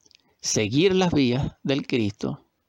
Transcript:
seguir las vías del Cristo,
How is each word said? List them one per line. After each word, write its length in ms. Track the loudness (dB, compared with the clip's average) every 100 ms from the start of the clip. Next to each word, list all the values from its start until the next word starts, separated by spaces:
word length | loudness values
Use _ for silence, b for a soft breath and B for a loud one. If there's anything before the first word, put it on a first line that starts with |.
| _ _ _ _
seguir 540 | -4 -2 0 2 2
las 180 | 2 2
vías 440 | 2 2 0 -4 -6
del 200 | -4 -4 -2
Cristo, 600 | -2 -2 -4 -8 -8 _ _